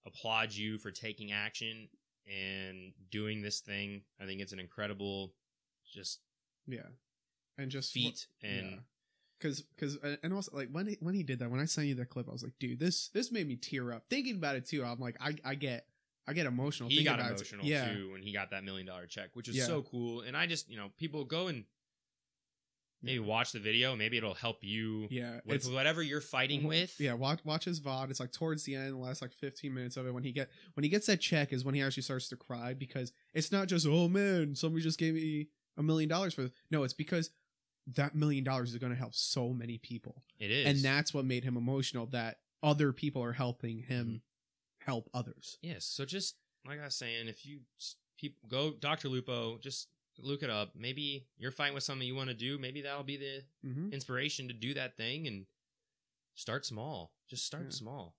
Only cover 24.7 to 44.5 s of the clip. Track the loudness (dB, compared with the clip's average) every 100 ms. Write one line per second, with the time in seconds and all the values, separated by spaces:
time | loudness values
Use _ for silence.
24.7 | -2 -2 -2 -4 -4 -4 -8 -2 -2 0
25.7 | 2 2 2 0 -2 -2 2 2 2 2
26.7 | 2 2 0 0 2 0 0 0 -2 0
27.7 | -2 -2 -2 -2 -4 -6 -2 -2 0 -2
28.7 | -2 -4 -4 -4 -4 -6 -6 -8 -6 -6
29.7 | -4 -4 -4 -4 -2 -2 -2 -4 -6 -10
30.7 | 2 4 4 6 4 6 4 4 2 2
31.7 | 4 2 2 -2 -2 -2 -8 -8 -6 -4
32.7 | -4 -4 -4 -4 _ _ 0 2 2 4
33.7 | 6 8 8 8 8 6 6 4 2 2
34.7 | 2 2 2 2 4 2 0 -2 _ _
35.7 | 0 6 6 6 4 2 0 -2 -4 _
36.7 | 2 2 0 0 2 2 _ _ _ _
37.7 | _ -4 0 2 4 4 4 4 2 2
38.7 | 0 -2 -2 -2 0 0 2 2 0 -2
39.7 | -6 -6 -8 -8 -16 -20 _ 2 4 6
40.7 | 6 6 4 4 2 2 2 2 0 2
41.7 | 2 0 -2 -2 -2 -2 -6 _ _ 4
42.7 | 6 4 4 0 0 -2 0 0 0 -4
43.7 | -6 -2 -2 0 -4 _ _ _